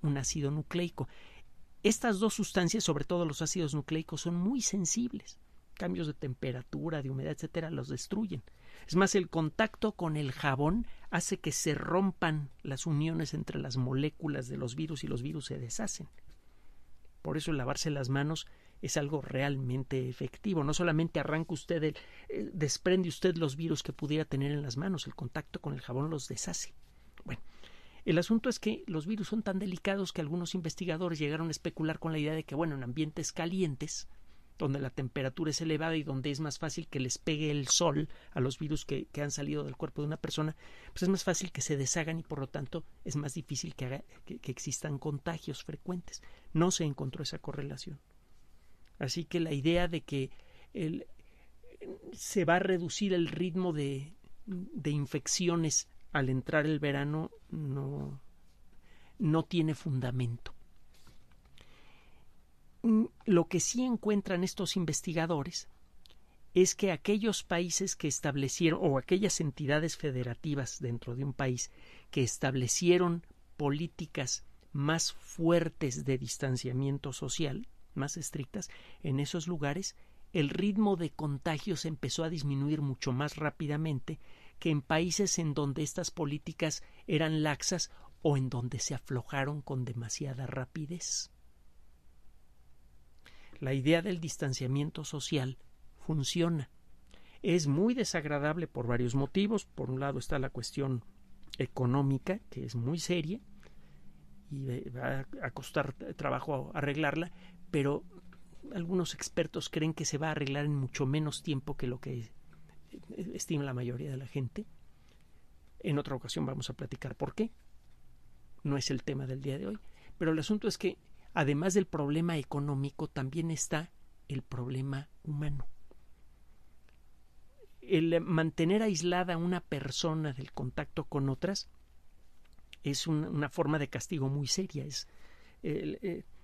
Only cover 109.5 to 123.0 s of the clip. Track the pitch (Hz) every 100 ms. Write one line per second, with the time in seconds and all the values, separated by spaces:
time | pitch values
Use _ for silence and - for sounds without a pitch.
109.5 | 170 - 160 156 156 156 143 156 151 139
110.5 | 143 147 143 131 - 131 151 151 - -
111.5 | 139 139 143 123 123 131 123 113 - -
112.5 | - - - - - - 214 180 - -
113.5 | 156 143 127 123 123 151 131 131 143 123
114.5 | - - - - - - - - - -
115.5 | - - - - 143 - 131 - - 139
116.5 | 131 127 127 143 - 135 - 143 - 226
117.5 | - - - - - - - - - -
118.5 | - 151 139 - 131 - 135 131 131 139
119.5 | 135 - 214 - - - - 160 160 156
120.5 | 214 220 - 185 - - - - - 143
121.5 | 147 185 190 - 156 143 151 170 160 127
122.5 | 143 143 139 139 -